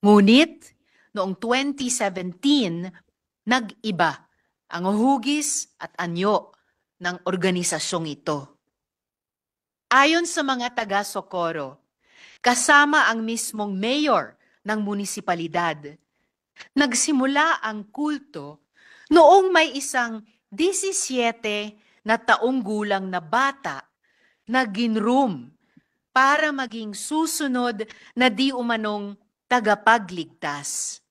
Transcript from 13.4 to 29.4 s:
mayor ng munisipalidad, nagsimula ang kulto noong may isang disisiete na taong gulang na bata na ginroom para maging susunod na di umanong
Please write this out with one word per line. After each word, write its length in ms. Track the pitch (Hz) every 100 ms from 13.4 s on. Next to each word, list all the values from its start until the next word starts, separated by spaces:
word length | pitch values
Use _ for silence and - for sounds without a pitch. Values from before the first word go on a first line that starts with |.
| - 214 208
mayor 640 | 190 214 277 302 208 117 _ _ _ 202
ng 160 | 214
munisipalidad, 1120 | 202 202 202 - 185 175 165 165 170 151 147 151 _ _ _ _ _ _ - -
nagsimula 880 | 285 240 - 285 262 285 320 320
ang 240 | 220 214 208
kulto 800 | - 294 294 _ 170 143 147 _ _ _ - _ 320
noong 320 | 311 381 381
may 240 | 349 320 262
isang 400 | 269 262 240 220 214 _ _
disisiete 1200 | 202 339 370 392 370 - 254 233 226 214 208 208 208 _ _ 214
na 140 | 226
taong 420 | 226 220 233 262
gulang 480 | 202 214 208 196 190
na 140 | 180
bata 640 | 160 226 269 269 175 135 - _ _ _ _ _ -
na 160 | 247 254
ginroom 800 | 196 240 220 240 254 269 156 120 _ _ _ _ _ _
para 400 | 262 269 294 311
maging 400 | 277 254 226 220
susunod 920 | 202 - 311 320 - 285 247 247 208 214 - -
na 140 | - 254
di 240 | 202 269
umanong 640 | 254 233 226 214 208 202 202 _ _